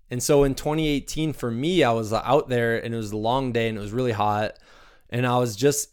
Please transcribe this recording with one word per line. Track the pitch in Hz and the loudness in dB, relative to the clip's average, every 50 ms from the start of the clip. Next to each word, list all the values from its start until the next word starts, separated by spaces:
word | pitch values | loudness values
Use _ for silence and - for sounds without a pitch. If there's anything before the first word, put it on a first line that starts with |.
| _ - | _ -10
And | 127 123 | -8 -4
so | - - 147 143 143 | 0 4 4 6 4
in | 139 127 | 4 2
twenty | - - 151 151 160 156 | -2 -4 -4 -2 0 0
eighteen | 151 143 135 - - - 151 156 156 | 0 0 -2 -4 -6 -4 -4 -2 -2
for | 131 - 131 120 | -4 -4 -4 -4
me, | 113 117 143 170 185 170 139 | -4 -2 -2 0 2 4 4
I | 117 | 4
was | 113 113 110 101 | 2 0 0 -2
out | 110 107 - 123 135 156 156 - | -2 -2 0 2 2 2 2 2
there | 123 120 117 117 117 110 - | 0 0 2 2 0 -2 -2
and | 117 117 | -4 -6
it | |
was | 113 107 101 | -6 -6 -6
a | 107 | -4
long | 107 107 113 127 135 135 127 | -2 0 0 0 0 0 0
day | 117 117 113 113 | -2 0 0 -2
and | 110 | -4
it | 101 | -6
was | 104 101 | -8 -6
really | 107 127 127 120 | -4 -2 -2 -2
hot. | 107 107 104 107 104 104 107 - - - - - - - - - - - - - | 0 0 0 0 2 0 -2 -4 -6 -10 -20 -20 -20 -20 -20 -20 -20 -20 -14 -6
And | - 120 127 | -2 0 0
I | 123 120 | 2 2
was | 123 123 117 101 | 2 0 0 0
just, | 101 131 143 143 - - - | 2 2 2 2 2 -4 -2